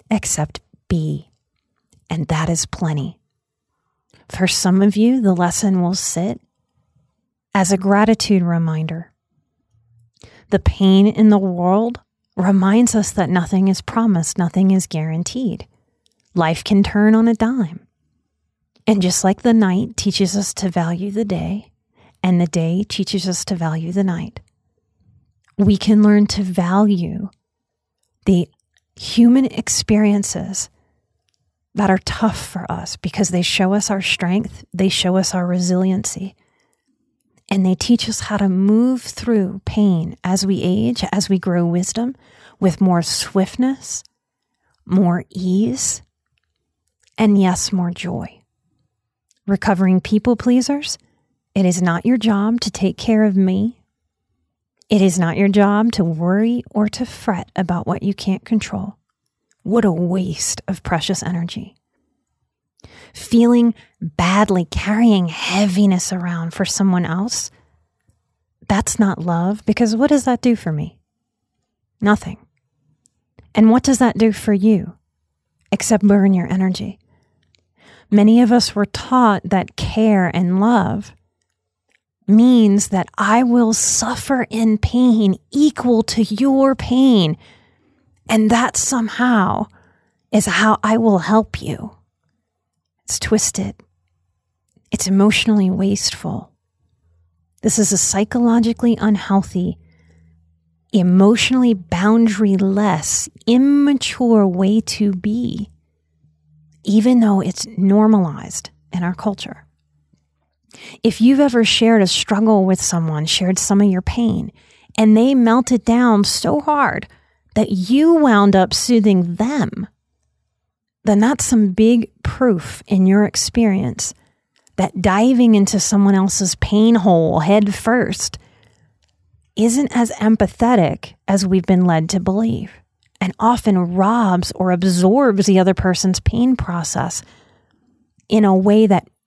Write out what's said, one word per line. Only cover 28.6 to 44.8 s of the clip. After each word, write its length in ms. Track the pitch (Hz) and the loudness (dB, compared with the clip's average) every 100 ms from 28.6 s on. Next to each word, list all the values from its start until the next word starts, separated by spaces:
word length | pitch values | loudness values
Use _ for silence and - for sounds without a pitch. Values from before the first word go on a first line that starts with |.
| _ _ _ - | _ _ _ -18
human 500 | - 233 233 262 262 | -4 4 4 4 0
experiences 1200 | - - - - 208 208 202 196 - 185 185 - _ _ _ _ _ _ _ _ _ _ | -4 -6 -4 0 2 2 0 -2 -8 -8 -10 -12 _ _ _ _ _ _ _ _ _ _
that 160 | - 196 | -2 0
are 80 | 190 | 0
tough 380 | - - 220 - | -4 -4 -4 -4
for 320 | - 175 - | -10 -12 -10
us 260 | 170 170 - | -10 -12 -10
because 320 | 185 - 180 | -8 -4 -2
they 120 | 175 | -2
show 320 | 175 - 185 | -2 -2 0
us 160 | 202 - | 0 -2
our 120 | 196 | -4
strength, 640 | - - 175 196 - - - | -4 -4 -2 -2 -4 -12 -12
they 160 | 180 190 | -4 -2
show 260 | - 180 185 | 0 0 0
us 180 | 190 | -2
our 140 | 185 175 | -4 -2
resiliency, 880 | 180 180 180 190 190 - - 190 - _ _ _ _ _ _ _ _ _ _ - | -2 0 0 0 -2 -6 -10 -12 -16 _ _ _ _ _ _ _ _ _ _ -6
and 160 | 196 185 | -2 0
they 100 | 185 | 0
teach 320 | - 240 - | 0 0 -2
us 100 | 220 | -8
how 180 | - 202 | -6 -2
to 120 | 196 | 0
move 520 | 185 196 220 247 254 | 0 2 2 0 -2
through 600 | - - 247 214 185 196 - | -8 -8 -2 -2 -2 -6 -6
pain 500 | 214 202 170 165 - | 0 2 0 -4 -8
as 220 | 180 190 196 | -4 -2 -2
we 160 | 185 | -2
age, 420 | 175 202 233 233 185 | -2 -2 -2 -4 -4
as 180 | 202 - | -4 -2
we 100 | 190 | -2
grow 260 | 185 175 170 | -2 -2 -2
wisdom, 500 | 175 185 226 240 - _ _ - - | -2 -4 -6 -8 -10 _ _ -20 -4
with 220 | 190 - | -2 0
more 200 | 185 175 | 0 0
swiftness, 1000 | - - - 196 190 - 262 269 - - - _ _ _ _ _ _ _ | -2 -6 -4 -4 -2 -2 -4 -4 -10 -14 -16 _ _ _ _ _ _ _